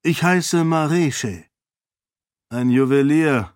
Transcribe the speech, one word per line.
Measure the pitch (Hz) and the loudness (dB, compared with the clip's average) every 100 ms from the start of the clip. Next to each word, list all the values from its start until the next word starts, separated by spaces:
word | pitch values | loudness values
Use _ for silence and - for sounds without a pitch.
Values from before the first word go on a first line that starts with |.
„Ich | 165 160 | -2 0
heiße | 170 180 - 170 | 0 0 0 0
Mareche.“ | 165 160 151 170 156 - 113 85 - _ _ _ _ _ _ _ _ _ _ | 0 0 0 0 0 -4 -8 -10 -18 _ _ _ _ _ _ _ _ _ _
„Ein | 120 123 | -4 0
Juwelier“ | 123 135 139 139 156 156 131 95 | 2 2 2 2 2 2 0 -4